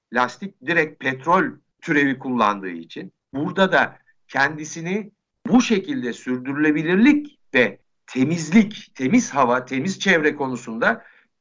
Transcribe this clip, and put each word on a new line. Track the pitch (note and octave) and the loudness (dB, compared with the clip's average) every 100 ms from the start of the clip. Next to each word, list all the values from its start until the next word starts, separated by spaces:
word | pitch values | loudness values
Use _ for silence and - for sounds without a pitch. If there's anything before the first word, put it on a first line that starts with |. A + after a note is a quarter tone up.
| _ | _
Lastik | A#2 B2 - G3 - C3 | -2 -2 -4 -14 -10 -2
direkt | E3 D#3 - | 0 0 -2
petrol | C3+ C3 D#3+ F#3 C3+ - _ _ | -6 -4 0 2 2 -6 _ _
türevi | - D3 C#3+ C3 | -2 2 2 -2
kullandığı | C3 B2 G#2 G2+ F#2+ | -4 2 2 0 -6
için. | E2+ - C#3+ F#3 _ _ | -10 -12 -14 -16 _ _
Burada | C3+ E3+ F3 F#3+ | -6 -4 0 2
da | D3+ A2 - _ _ _ | 4 0 -4 _ _ _
kendisini | C3+ C#3+ D#3 D#3 E3 E3 G#3 G3+ _ _ _ - | -2 0 -2 -12 -10 -6 -6 -6 _ _ _ 2
bu | A#3+ | 2
şekilde | A#3 G3+ E3 C3 A#2+ | 4 0 -2 -6 -6
sürdürülebilirlik | - B2+ B2+ B2+ C#3 D3+ D3+ D#3+ F#3+ C4 D4 - _ _ | -8 -6 -6 -6 -2 0 0 0 4 4 4 -2 _ _
ve | B2+ A2 - _ _ - | 2 2 -2 _ _ -10
temizlik, | B2+ C3+ E3+ D#3 G#3 G3+ - - - | -2 0 0 2 4 4 -4 -18 -6
temiz | C3 B3 - | 0 2 2
hava, | C#3 A#2+ B2+ B2+ | 0 2 0 -2
temiz | C3 F3+ F#3 | -4 -4 -4
çevre | G3 E3+ D3+ D3 | 0 2 2 -2
konusunda | C3+ A#2+ - A2+ F#3+ A#3 - _ _ _ | -6 -6 -10 -2 -2 -2 -10 _ _ _